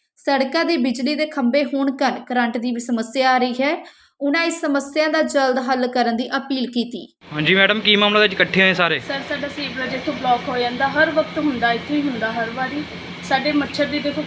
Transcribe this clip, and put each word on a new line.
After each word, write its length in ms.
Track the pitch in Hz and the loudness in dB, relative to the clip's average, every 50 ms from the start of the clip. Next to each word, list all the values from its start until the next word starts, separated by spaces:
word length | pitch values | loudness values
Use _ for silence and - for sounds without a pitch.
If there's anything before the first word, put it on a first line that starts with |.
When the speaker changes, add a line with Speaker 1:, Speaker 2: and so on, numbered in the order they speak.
| _ _ _ - - | _ _ _ -8 -2
Speaker 1:
ਸੜਕਾਂ 400 | 294 277 269 269 269 - 320 330 | 0 2 2 2 0 0 0 0
ਦੇ 120 | 294 339 294 | 2 2 2
ਬਿਜਲੀ 380 | 240 262 233 240 254 285 302 | 2 0 0 -2 -2 -2 0
ਦੇ 100 | 277 311 | 0 -2
ਖੰਭੇ 380 | 302 302 294 247 240 233 285 294 | -2 -2 -2 0 2 2 2 2
ਹੋਣ 320 | - 285 277 277 277 262 - | 0 0 0 0 0 0 0
ਕਾਰਨ 260 | 285 247 - - - | 0 0 -2 -2 -6
ਕਰੰਟ 340 | - 247 247 240 233 226 240 | -4 0 0 0 0 0 -2
ਦੀ 140 | 220 254 | -2 -4
ਵੀ 80 | 233 233 | -4 -4
ਸਮੱਸਿਆ 520 | 240 - 240 226 226 226 - 277 254 262 | -4 -2 -2 -2 -2 -2 0 0 2 4
ਆ 60 | 254 254 | 4 4
ਰਹੀ 160 | 240 254 240 247 | 2 0 0 0
ਹੈ। 240 | 269 285 330 339 - - - _ _ _ _ - | 0 0 0 -2 -4 -10 -20 _ _ _ _ -4
ਉਹਨਾਂ 220 | 277 285 285 330 330 | -2 0 2 2 0
ਇਸ 180 | 339 330 339 | 0 -2 -2
ਸਮੱਸਿਆ 460 | - 302 277 277 269 285 - 302 302 311 | -2 0 0 0 -2 -2 0 0 0 2
ਦਾ 140 | 302 320 | 2 2
ਜਲਦ 380 | 302 - - 285 269 262 254 262 | 0 2 2 2 2 2 2 0
ਹੱਲ 280 | 247 240 262 254 247 247 | 0 0 0 0 0 0
ਕਰਨ 280 | 247 254 240 233 226 | 0 0 0 0 0
ਦੀ 140 | 220 254 - - 269 | -2 -2 -2 -4 -4
ਅਪੀਲ 340 | 254 - 277 262 240 226 | -4 -4 -4 -4 -4 -2
ਕੀਤੀ। 420 | - 247 220 - - 185 - - _ _ - - 151 | -2 -2 -4 -4 -4 -12 -12 -14 _ _ -16 -8 -4
Speaker 2:
ਹਾਂਜੀ 220 | 151 156 156 185 | -2 2 4 4
ਮੈਡਮ, 240 | 190 196 196 208 220 | 6 6 4 4 2
ਕੀ 160 | 196 208 208 | 2 2 4
ਮਾਮਲਾ 280 | 202 208 208 208 214 214 | 4 4 4 4 4 4
ਅੱਜ 100 | 208 185 | 4 4
ਇਕੱਠੇ 280 | - 180 175 175 180 | 2 0 2 4 4
ਹੋਏ 120 | 190 190 185 | 4 4 4
ਸਾਰੇ? 260 | 170 175 165 156 143 | 4 2 2 2 0
Speaker 3:
ਸਰ, 220 | 123 - 277 277 262 - | -4 -4 -6 -6 -6 -6
ਸਾਡਾ 180 | 302 269 269 285 | -6 -6 -6 -6
ਸੀਵਰੇਜ 460 | - - 285 262 240 262 262 247 269 | -6 -6 -8 -8 -6 -6 -6 -6 -6
ਇੱਥੋਂ 200 | 262 254 311 277 | -6 -6 -6 -6
ਬਲਾਕ 360 | 247 254 254 247 240 240 277 | -2 0 0 0 0 0 -2
ਹੋ 80 | 254 247 | -2 -2
ਜਾਂਦਾ, 300 | 240 240 247 247 262 269 | -2 -2 -2 0 -2 0
ਹਰ 240 | 262 294 311 320 | 2 2 2 2
ਵਕਤ 260 | 302 311 302 - - 311 | 4 2 0 0 0 -2
ਹੁੰਦਾ, 340 | 294 294 262 233 226 233 | 0 0 0 2 2 0
ਇੱਥੇ 240 | 233 226 - - 294 | 0 0 -2 -2 -2
ਹੀ 60 | 294 | 0
ਹੁੰਦਾ 300 | 285 285 254 226 220 220 | 0 0 -2 -2 -2 -2
ਹਰ 180 | 226 240 226 226 | -2 -2 -4 -4
ਵਾਰੀ। 340 | 233 254 262 262 277 294 302 - - - - - - - - | -4 -4 -4 -4 -4 -6 -8 -8 -10 -14 -12 -14 -14 -10 -4
ਸਾਡੇ 280 | - 277 262 254 294 | 0 0 0 2 2
ਮੱਛਰ 340 | 302 294 277 - - - 285 | 2 2 0 0 0 -2 -2
ਦੀ 140 | 285 294 294 | 0 -2 -2
ਦੇਖੋ 220 | 247 294 285 311 294 | -2 -2 -2 -4 -4